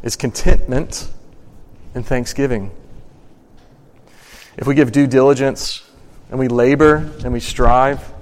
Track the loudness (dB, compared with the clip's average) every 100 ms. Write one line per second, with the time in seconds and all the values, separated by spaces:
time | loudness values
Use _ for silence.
0 | -8 -6 -8 0 4 4 4 -2 -4 -10
1 | -10 -12 -14 -20 -20 -20 -20 -20 -14 -12
2 | -4 -4 -4 -4 -2 -2 -6 -12 -20 -20
3 | -20 -20 -20 -20 _ -20 _ _ _ _
4 | _ _ -20 -20 -20 -10 -2 2 2 2
5 | 2 4 4 4 0 -4 -10 -12 _ _
6 | -20 -20 -12 -6 -2 2 2 4 4 4
7 | -2 -8 -6 -6 -6 0 4 4 2 -2
8 | -10 -18